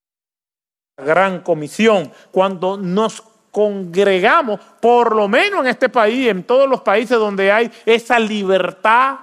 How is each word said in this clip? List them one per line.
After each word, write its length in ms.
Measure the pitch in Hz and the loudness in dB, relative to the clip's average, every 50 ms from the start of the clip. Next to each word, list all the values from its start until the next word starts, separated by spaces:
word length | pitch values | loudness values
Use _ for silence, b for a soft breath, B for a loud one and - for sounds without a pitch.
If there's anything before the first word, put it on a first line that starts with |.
| _ _ _ _ _ _ _ _ _ _ _ _ _ _ _ _ _ _ _ | _ _ _ _ _ _ _ _ _ _ _ _ _ _ _ _ _ _ _
gran 440 | - 135 147 160 175 196 196 185 170 | -8 -4 -2 0 2 0 0 -2 -4
comisión. 720 | 180 175 170 156 151 139 - - 220 226 214 185 151 123 B B B B | -4 -4 -4 -4 -6 -8 -4 0 0 2 2 0 -2 -6 B B B B
Cuando 460 | B 190 185 196 190 165 180 185 196 | B -2 -2 -2 -2 -4 -6 -6 -6
nos 440 | 202 196 175 185 208 220 208 - - - _ _ _ _ _ | -6 -6 -4 -2 -2 -2 -2 -4 -10 -20 _ _ _ _ _
congregamos, 1080 | - 208 214 208 202 196 190 170 165 190 202 196 190 185 185 240 302 339 302 220 202 - B B B B | -4 -2 -2 -2 -4 -6 -10 -6 -2 0 2 2 2 2 2 2 2 2 0 -2 -6 -8 B B B B
por 340 | - 233 240 240 233 226 214 | 0 2 4 4 2 2 0
lo 120 | 214 208 | 0 0
menos 320 | 196 220 294 381 415 403 339 | 2 2 0 0 0 0 -2
en 80 | 269 | -2
este 200 | 254 226 - 262 | -2 -2 -2 -2
país, 400 | 247 - 247 208 214 233 262 262 | -2 0 2 2 2 0 0 0
en 160 | 233 196 180 156 | -2 -2 -2 -2
todos 240 | - 247 262 269 | 0 0 2 2
los 140 | 269 254 - | 2 0 -2
países 380 | - 214 196 226 247 220 254 226 | 0 0 0 0 0 0 0 0
donde 320 | 214 208 196 196 196 196 | 0 0 -2 0 0 2
hay 200 | 202 226 240 233 B B B | 2 2 0 -2 B B B
esa 320 | 220 226 220 226 - 247 | 0 0 0 0 0 0
libertad 1000 | 233 226 208 214 208 190 185 190 185 180 175 - - - 220 226 247 262 269 269 262 | 0 0 0 -2 -2 0 0 0 0 0 -2 -6 -4 0 2 2 2 2 0 -2 -8